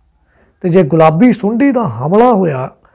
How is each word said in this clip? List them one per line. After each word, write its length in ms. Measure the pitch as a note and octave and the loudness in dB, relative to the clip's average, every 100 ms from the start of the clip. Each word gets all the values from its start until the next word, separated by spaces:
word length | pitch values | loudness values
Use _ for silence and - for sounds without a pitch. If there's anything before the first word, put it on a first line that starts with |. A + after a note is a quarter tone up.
| _ _ _ _ _ _ | _ _ _ _ _ _
ਤੇ 40 | F#3 | -2
ਜੇ 140 | F3 | 0
ਗੁਲਾਬੀ 480 | D3+ E3 D#3+ D#3+ B3 | 2 2 2 4 2
ਸੁੰਡੀ 380 | - G3 A3+ C#4+ | 0 -2 -2 -2
ਦਾ 140 | A#3+ G3+ | -2 -4
ਹਮਲਾ 440 | A2 C#3+ G3+ B3 | -6 -2 2 2
ਹੋਇਆ, 360 | G#3 F3+ C3 C3 - _ | 2 -2 -4 -8 -14 _